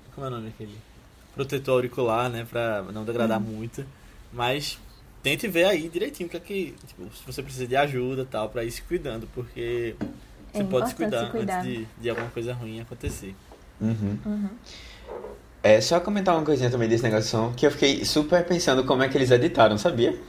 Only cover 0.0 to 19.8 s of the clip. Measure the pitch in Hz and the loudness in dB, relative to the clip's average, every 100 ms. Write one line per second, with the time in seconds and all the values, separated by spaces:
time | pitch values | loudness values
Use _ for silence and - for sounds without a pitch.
0 | - - 135 123 110 107 107 104 - - | -16 -12 -8 -8 -10 -12 -14 -16 -20 -20
1 | - - - - 139 139 135 127 123 139 | -20 -20 -14 -8 -6 -4 0 2 2 0
2 | 120 113 123 117 117 117 117 107 92 107 | 0 0 0 -4 -6 -4 -2 -2 -6 -8
3 | 110 117 113 110 107 107 120 - 139 - | -4 0 0 0 -2 -6 -10 -10 -12 -16
4 | - - - 120 120 143 147 - - - | -20 -20 -14 -4 -2 -2 -4 -10 -16 -20
5 | - - 135 151 220 170 185 180 165 170 | -20 -6 -2 0 0 4 4 4 -2 -4
6 | 247 - 170 170 - 196 165 - - - | -4 -4 -8 -8 -6 -6 -6 -8 -20 -16
7 | 92 - - 127 135 127 123 131 147 131 | -16 -16 -12 -10 -10 -8 0 2 2 0
8 | 127 131 127 110 110 123 117 120 - 175 | -2 -4 -4 -4 -4 -4 -6 -6 -6 -4
9 | 151 113 110 - 120 - 117 120 117 110 | -4 -8 -8 -10 -10 -8 -4 -2 -4 -6
10 | - - - - - 208 196 175 165 247 | -10 -10 -20 -20 -10 -4 0 0 0 0
11 | 214 117 117 233 202 185 127 120 110 - | -2 0 -2 -4 -2 -2 -4 -6 -8 -8
12 | 117 113 117 120 117 123 113 110 117 120 | -4 -4 -6 -6 -6 -6 -8 -10 -12 -8
13 | 143 107 98 98 - - - - 110 113 | -8 -8 -10 -14 -18 -20 -20 -4 -2 0
14 | 101 104 208 208 196 240 - - - - | -2 -2 -4 -4 -4 -8 -16 -18 -18 -18
15 | - - - - - - 104 110 120 175 | -14 -14 -14 -16 -20 2 6 6 6 2
16 | 214 208 190 165 156 143 123 123 113 113 | 2 0 2 2 2 2 2 2 2 4
17 | 120 107 113 117 117 123 147 147 143 135 | 4 2 2 0 0 2 2 4 4 2
18 | - 151 151 175 175 170 - 131 131 131 | 0 0 4 2 4 2 4 4 4 2
19 | 131 143 127 120 160 - 110 107 | 2 4 6 6 6 6 6 6